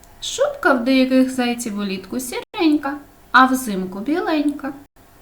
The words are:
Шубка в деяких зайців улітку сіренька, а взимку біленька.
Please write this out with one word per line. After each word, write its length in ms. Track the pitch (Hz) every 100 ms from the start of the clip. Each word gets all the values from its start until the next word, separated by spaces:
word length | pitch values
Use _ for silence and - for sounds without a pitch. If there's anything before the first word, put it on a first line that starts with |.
| - -
Шубка 500 | - - 587 - 339
в 100 | 262
деяких 460 | 233 269 254 262 254
зайців 500 | 262 240 240 226 202
улітку 400 | 202 190 - 240
сіренька, 800 | - 453 - 427 330 294 - 294 - - -
а 140 | - 262
взимку 540 | 262 214 190 185 196
біленька. 720 | 226 330 403 311 294 285 269 - - _ _ _